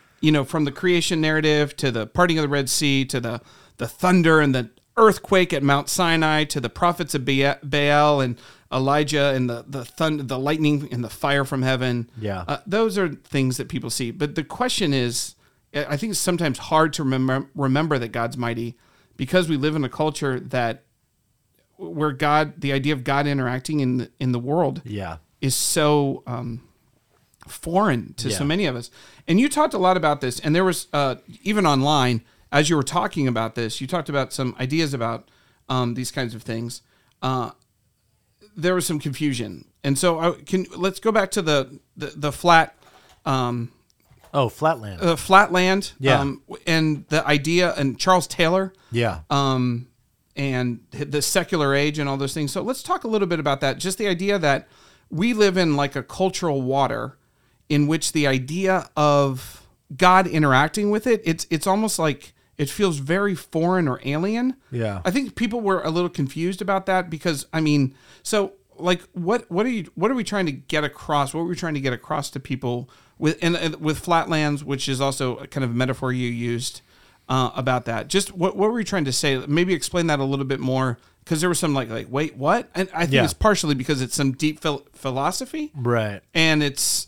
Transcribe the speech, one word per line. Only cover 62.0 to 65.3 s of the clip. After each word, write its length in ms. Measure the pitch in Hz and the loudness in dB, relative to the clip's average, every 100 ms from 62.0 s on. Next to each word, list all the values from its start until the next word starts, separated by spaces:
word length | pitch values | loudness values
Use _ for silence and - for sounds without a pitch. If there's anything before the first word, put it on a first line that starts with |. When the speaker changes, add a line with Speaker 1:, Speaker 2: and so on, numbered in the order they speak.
| 160 135 - _ _ - | 0 -2 -8 _ _ -6
Speaker 1:
it 120 | 143 | -6
feels 280 | - 196 151 | 0 0 0
very 360 | 135 180 202 180 | 0 0 0 -2
foreign 520 | - 165 170 185 160 | -4 -2 2 2 2
or 120 | - | -2
alien. 520 | 131 147 185 226 254 254 - | -2 -2 -2 0 -2 -4 -8
Speaker 2:
Yeah. 300 | 123 110 98 90 | -4 -2 -2 -2
Speaker 1:
I 60 | |
think 240 | 208 262 | -2 -2